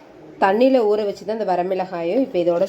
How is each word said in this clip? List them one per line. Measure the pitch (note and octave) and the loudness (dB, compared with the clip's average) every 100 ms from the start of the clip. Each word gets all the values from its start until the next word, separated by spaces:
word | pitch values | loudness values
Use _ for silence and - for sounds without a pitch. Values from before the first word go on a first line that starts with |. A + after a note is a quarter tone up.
| - - - - | -20 -20 -20 -2
தண்ணியில | G3 G#3 C4 C4 G#3+ | 0 4 4 4 2
ஊற | G#3 G#3 | 0 -2
வச்சு | F#3+ | -6
தான் | F#3+ A3+ | -8 -6
இந்த | G3 | -2
வரமிளகாயும் | F3 F3+ F#3+ F#3 F3 E3+ A3 C4+ | -2 -2 -4 -4 -6 -2 0 0
இப்போ | F3+ | 0
இதோட | E3+ E3+ | 0 2